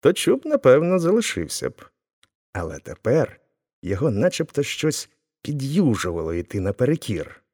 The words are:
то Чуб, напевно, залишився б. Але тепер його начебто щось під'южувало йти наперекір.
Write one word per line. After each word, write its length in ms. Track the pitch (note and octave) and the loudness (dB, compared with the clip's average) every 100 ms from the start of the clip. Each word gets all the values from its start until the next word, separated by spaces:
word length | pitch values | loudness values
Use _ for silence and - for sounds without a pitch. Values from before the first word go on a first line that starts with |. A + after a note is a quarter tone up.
то 120 | D3+ | 2
Чуб, 340 | F#3 - C4 D#4 | 2 0 0 0
напевно, 520 | D4 - C3+ E3+ F#3 | 2 6 6 4 2
залишився 720 | E3 A3 A3 - E2 - B1+ | 2 2 0 -4 -6 -6 -6
б. 140 | - - _ _ _ _ _ _ | -8 -20 _ _ _ _ _ _
Але 260 | G2 E2 D2 | -8 -8 -10
тепер 600 | - - G#2+ D3 B2 - _ _ _ _ | -14 -6 0 2 0 -6 _ _ _ _
його 280 | E2+ F#2+ D3 | -6 -2 0
начебто 520 | G2+ E3+ - D#3+ - | 2 0 0 -4 -2
щось 480 | C#3+ - D#3 - - _ _ _ | -4 -2 -4 -4 -10 _ _ _
під'южувало 920 | - D3 C3+ D#3+ D#3+ G#2 F#2 E2+ D#2+ | -8 -6 -2 2 2 2 -2 -4 -4
йти 260 | E2+ F2 G2+ | -4 -4 -4
наперекір. 800 | F#2 G2+ B2+ D#3+ - F2+ D2 - _ | -4 0 0 0 -4 -8 -8 -16 _